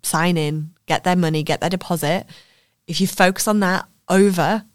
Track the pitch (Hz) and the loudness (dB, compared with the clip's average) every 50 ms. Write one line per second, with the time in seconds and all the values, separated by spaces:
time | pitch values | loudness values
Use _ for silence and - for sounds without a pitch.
0 | - - - 156 165 180 175 160 151 147 156 156 151 160 _ _ _ - 165 - | -6 -2 -2 0 0 2 0 0 0 -2 -4 -4 -8 -10 _ _ _ -2 -2 0
1 | - 180 180 180 170 160 160 156 151 - 160 - - 170 185 185 - - 175 160 | 0 0 2 2 2 0 0 -2 -2 -2 -2 -2 -2 -4 -4 -4 -4 -6 -4 -2
2 | 151 147 170 - - - - - - _ _ _ _ _ _ _ _ - 165 151 | -2 -2 -2 -2 -4 -10 -20 -20 -20 _ _ _ _ _ _ _ _ -8 -2 -2
3 | 196 185 - - 185 185 190 - - 220 208 208 196 180 185 - - _ _ _ | -2 -2 2 2 2 2 2 0 -2 0 0 2 2 0 0 -2 -4 _ _ _
4 | _ - 180 190 202 202 185 175 151 156 214 - 214 - | _ 0 4 4 4 4 4 2 0 0 0 -2 -6 -12